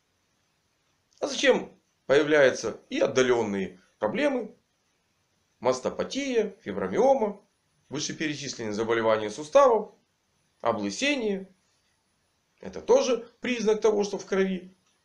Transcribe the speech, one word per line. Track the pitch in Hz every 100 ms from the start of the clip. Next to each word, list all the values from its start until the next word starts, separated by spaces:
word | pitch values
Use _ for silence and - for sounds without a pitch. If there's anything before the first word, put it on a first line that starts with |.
| _ _ _ _ _ _ _ _ _ _ _ _
А | -
затем | 254 269 214 - - _ _ -
появляются | 139 147 151 135 - 110 - -
и | 127
отдаленные | 127 123 123 120 107 98 92 - _ _
проблемы, | 107 196 285 262 208 - _ _ _ _ _ _ _ _ _ _
мастопатия, | 117 127 - - 185 254 277 240 196 -
фибромиома, | - 98 92 117 262 254 214 202 _ _ _ _ -
вышеперечисленные | 127 - 147 156 143 135 117 110
заболевания | 104 113 117 113 110 107
суставов, | 104 151 277 277 220 - - _ _ _ _ _ _
облысение. | - - 202 - 277 277 220 190 190 _ _ _ _ _ _ _ _ _ _ _
Это | - 82
тоже | - 254 262 233 - _
признак | 240 240 208 214
того, | 220 208
что | 202 190
в | -
крови | 196 190 185 185 - _ _